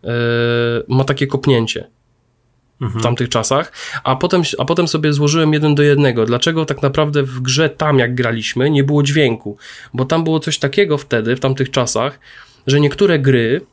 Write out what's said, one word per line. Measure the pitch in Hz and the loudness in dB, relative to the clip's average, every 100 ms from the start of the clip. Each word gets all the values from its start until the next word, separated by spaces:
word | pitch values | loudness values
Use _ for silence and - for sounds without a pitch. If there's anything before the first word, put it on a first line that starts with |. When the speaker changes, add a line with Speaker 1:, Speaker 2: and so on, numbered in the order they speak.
Speaker 1:
y, | - 120 117 117 120 120 120 117 - | -4 -2 0 0 0 0 0 -2 0
ma | 131 | 0
takie | 135 139 139 | 0 0 -2
kopnięcie | 139 147 123 113 - - _ _ _ _ _ _ _ _ _ | -2 2 2 2 -6 -10 _ _ _ _ _ _ _ _ _
Speaker 2:
Mhm. | 120 113 | -6 -2
Speaker 1:
w | |
tamtych | 113 120 120 | -2 -2 -2
czasach, | 120 110 135 170 - - - | -2 0 -2 -2 -10 -12 -6
a | - 131 | -2 0
potem, | 175 185 160 - | 0 0 0 -2
a | 135 | -2
potem | 170 175 | 0 0
sobie | 160 151 | 0 0
złożyłem | 143 147 156 156 | 2 2 2 2
jeden | 151 151 147 | 2 2 4
do | |
jednego. | 147 143 143 117 110 | 4 4 2 2 0
Dlaczego | 120 - 160 151 | 2 0 0 -4
tak | 139 | -2
naprawdę | 143 139 151 147 | -2 0 0 0
w | 135 127 | -2 -4
grze | 127 127 156 | -4 0 0
tam, | - 151 139 | 0 0 2
jak | 120 123 | 2 0
graliśmy, | 120 113 107 - 139 | -2 -2 -6 -2 0
nie | 147 | 2
było | 139 147 | 2 2
dźwięku? | 139 147 135 113 104 104 - - - | 2 2 0 0 -8 -14 -18 -20 -12
Bo | 123 131 | -6 -2
tam | 165 | 0
było | 165 160 | 0 -2
coś | 156 151 | -2 -4
takiego | 139 139 196 147 | -2 0 0 0
wtedy, | - 117 110 127 | -2 -2 0 -2
w | |
tamtych | 139 135 135 | -2 -2 -2
czasach, | - 120 110 127 - - - - _ - | -2 -2 -2 -4 -6 -20 -20 -20 _ -2
że | 139 | 2
niektóre | 147 143 202 165 | 2 2 2 2
gry | 135 127 113 147 - | 2 2 2 -2 -6